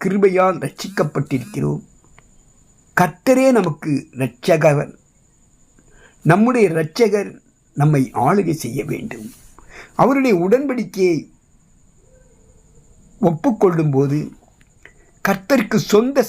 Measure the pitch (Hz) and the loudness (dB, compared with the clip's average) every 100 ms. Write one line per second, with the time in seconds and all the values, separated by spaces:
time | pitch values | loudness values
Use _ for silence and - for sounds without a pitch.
0 | 185 202 196 180 185 180 143 - 190 - | -4 2 2 4 2 0 -6 -10 -10 -4
1 | 160 147 147 135 123 135 143 151 - _ | -4 -4 -4 -6 -6 -6 -4 -6 -10 _
2 | _ _ _ _ _ _ _ _ _ - | _ _ _ _ _ _ _ _ _ -2
3 | 180 - - 262 262 240 180 151 160 139 | -2 0 0 4 4 2 0 -4 -4 -6
4 | - 117 127 - - 160 156 147 147 - | -6 -6 -8 -4 0 2 2 0 -2 -12
5 | _ _ _ _ _ _ _ _ _ _ | _ _ _ _ _ _ _ _ _ _
6 | _ _ 233 190 226 247 196 160 156 - | _ _ 2 4 4 4 2 0 -4 0
7 | 226 202 190 - _ _ _ - 147 147 | 0 0 -4 -12 _ _ _ -2 2 2
8 | 123 - 123 202 170 151 - 120 - - | 0 -2 0 0 0 -4 -6 -8 -6 -8
9 | - 113 107 - - - - - - - | -10 -14 -18 -20 -20 -20 -20 -20 -10 0
10 | 214 269 262 185 180 233 285 247 190 180 | 2 2 2 2 2 0 0 -6 -6 -2
11 | 185 160 - _ _ _ _ _ _ _ | 0 0 -6 _ _ _ _ _ _ _
12 | _ _ _ _ _ _ _ _ _ _ | _ _ _ _ _ _ _ _ _ _
13 | _ - 185 156 285 220 196 165 156 135 | _ -2 -2 0 -2 2 2 2 0 0
14 | 139 147 - - _ _ _ _ - _ | 0 -2 -6 -12 _ _ _ _ -20 _
15 | _ _ - 196 - 277 208 214 - 208 | _ _ -4 -4 0 0 0 -2 2 2
16 | 240 277 | 2 0